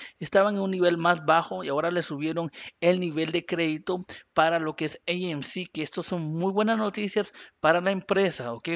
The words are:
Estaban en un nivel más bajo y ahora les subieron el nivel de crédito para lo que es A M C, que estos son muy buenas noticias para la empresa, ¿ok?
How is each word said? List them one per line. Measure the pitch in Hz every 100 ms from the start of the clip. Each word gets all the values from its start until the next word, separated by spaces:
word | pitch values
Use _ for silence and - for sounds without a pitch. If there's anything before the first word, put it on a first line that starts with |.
| - -
Estaban | 160 196 202 202
en |
un | 190
nivel | 185 175 170
más | 170 175
bajo | 151 165 160 185
y | 156
ahora | 139 165
les | 175 -
subieron | 143 156 160 165 - - -
el | 170 185
nivel | 175 151 160
de | 170 -
crédito | 170 160 156 - 185 180 - -
para | 165 160 165
lo | 156 -
que | 156
es | - -
A |
M | 180 180 147
C, | - 185 175
que | 156
estos | 151 - -
son | 180
muy | 156 160 190
buenas | 196 214 226
noticias | 208 208 202 214 202 - - _
para | 151 175
la | 185
empresa, | 196 - 196 196 - 120
¿ok? | 117 -